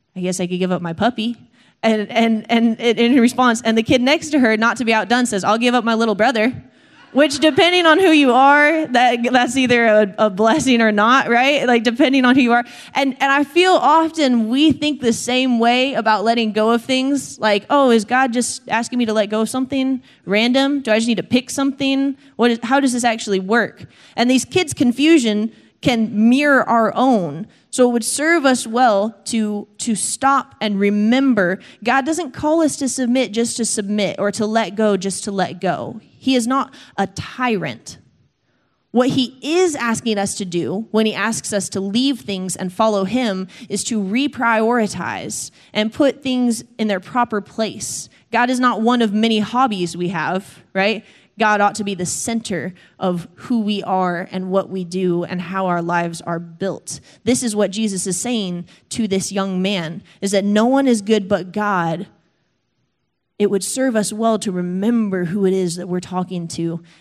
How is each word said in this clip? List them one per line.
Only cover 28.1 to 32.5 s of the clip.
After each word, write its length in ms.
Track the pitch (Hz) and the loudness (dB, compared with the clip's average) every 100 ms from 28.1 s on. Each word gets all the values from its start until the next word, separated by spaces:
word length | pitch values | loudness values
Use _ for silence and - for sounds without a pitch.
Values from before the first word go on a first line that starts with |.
| - 311 339 269 | -2 0 2 2
us 200 | 247 233 | 0 -2
well 520 | 226 254 202 214 220 | 2 2 4 0 -6
to, 420 | - 226 214 208 - _ | -6 -4 -2 -4 -10 _
to 160 | - | -6
stop 600 | 208 - - 269 277 - - | -4 -4 -2 2 2 -2 -6
and 180 | 214 196 | -4 0
remember, 800 | 202 208 214 254 277 214 175 185 - - | 0 2 2 2 2 2 2 -2 -8 -8
God 240 | 208 254 262 | -2 0 0
doesn't 260 | 330 311 | -4 -4
call 300 | - 302 | -4 0